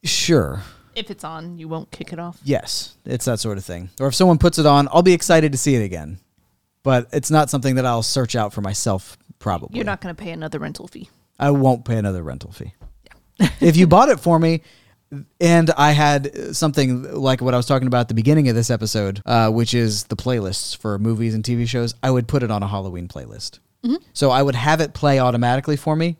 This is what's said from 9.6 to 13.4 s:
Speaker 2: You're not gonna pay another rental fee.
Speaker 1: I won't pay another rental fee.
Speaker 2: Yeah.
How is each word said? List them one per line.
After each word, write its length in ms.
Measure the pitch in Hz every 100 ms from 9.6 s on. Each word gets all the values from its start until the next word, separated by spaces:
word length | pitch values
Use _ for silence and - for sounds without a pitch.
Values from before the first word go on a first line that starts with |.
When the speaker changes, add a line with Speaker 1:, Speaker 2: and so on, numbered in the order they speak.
| - 233
Speaker 2:
You're 100 | 214
not 160 | 196
gonna 140 | 185 165
pay 160 | 175
another 260 | 165 156 151
rental 280 | 151 - 175
fee. 220 | - - _ _ _
Speaker 1:
I 120 | 143
won't 340 | 143 135 120 120
pay 120 | 113
another 260 | 101 92
rental 280 | 78 67 -
fee. 220 | 92 - - - - _ _ _
Speaker 2:
Yeah. 100 | _